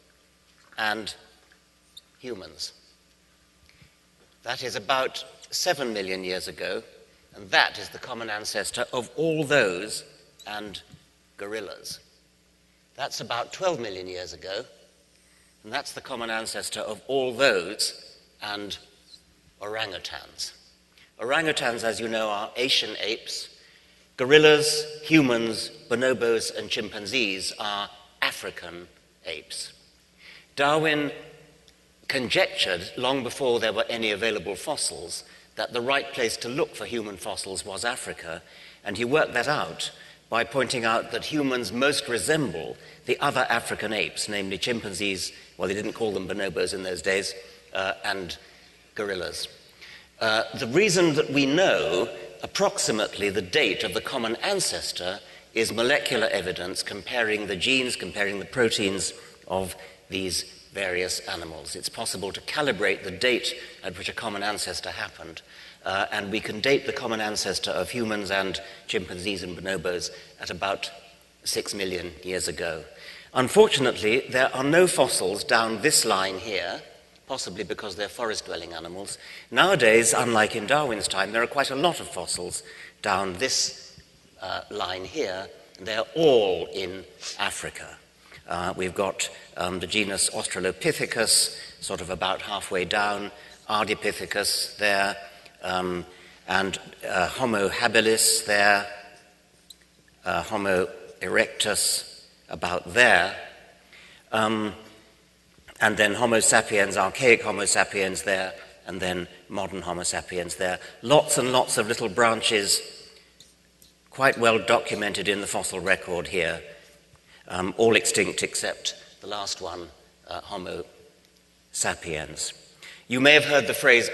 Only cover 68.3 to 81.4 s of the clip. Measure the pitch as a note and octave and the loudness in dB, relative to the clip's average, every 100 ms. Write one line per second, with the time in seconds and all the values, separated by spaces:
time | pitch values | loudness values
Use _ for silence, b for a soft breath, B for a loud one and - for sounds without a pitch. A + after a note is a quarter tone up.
68.3 | G2 F#2+ E2+ B B B A2 F#2 F2+ F#2+ | 0 0 -4 B B B -4 -4 -6 -4
69.3 | F#2+ F2+ E2+ F2+ F#2+ F2+ F2+ - B B | -4 -6 -8 -4 -4 -2 -4 -4 B B
70.3 | B - F#2+ G2 G2 - - - - _ | B -10 -4 -2 -2 -6 -12 -20 -20 _
71.3 | _ - A#2 - G#2 F#2+ F2+ E2+ D#2 F2+ | _ -6 -4 -4 -4 -4 -4 -8 -10 -6
72.3 | F#2 E2+ D#2+ E2+ D#2+ D2 B B B B | -4 -4 -4 -4 -6 -10 B B B B
73.3 | B2+ B2+ G3 G#3+ - B2+ G#2+ G#2+ B2+ - | 0 4 8 8 8 2 2 2 2 2
74.3 | B2+ C3 B2+ C#3 E3 F3+ - B2+ - F#2+ | 2 4 2 4 6 6 6 4 4 0
75.3 | G2+ - A#2 A2+ A2 C3+ D#3 A2+ G2 F#2+ | -2 2 4 4 2 2 4 4 2 2
76.3 | F#2+ A2 F#2+ F2 B2 - - - - - | -4 -6 -4 -4 -6 -10 -20 -20 -20 -10
77.3 | C3 - F#2 F#2 G#2+ G#2+ F#2 G2+ - A#2+ | -8 -6 -8 -8 -6 -8 -6 -8 -4 -4
78.3 | G2 - E2+ E2+ E2 E2 F2+ G2+ - B | -4 -6 -8 -8 -12 -12 -12 -10 -12 B
79.3 | B B A#2+ F3 F#3+ A#2 A2+ A2+ A2 B2 | B B 4 6 8 8 8 8 4 4
80.3 | A2+ G#2+ A#2 G#2 C#3+ D3 G#2+ F2+ F#2+ G2 | 4 4 2 2 2 2 -2 -2 0 0
81.3 | A2+ | 2